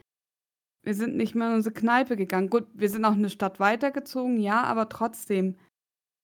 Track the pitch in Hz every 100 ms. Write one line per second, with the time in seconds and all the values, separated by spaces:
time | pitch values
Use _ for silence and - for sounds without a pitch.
0 | _ _ _ _ _ _ _ _ - 202
1 | 233 - 220 233 226 226 220 - 233 247
2 | 262 214 185 185 190 233 - - 208 220
3 | 220 208 208 - 190 190 196 226 277 277
4 | 277 254 254 233 202 220 247 226 220 -
5 | 226 - - 190 190 185 _ _ _ _
6 | _ _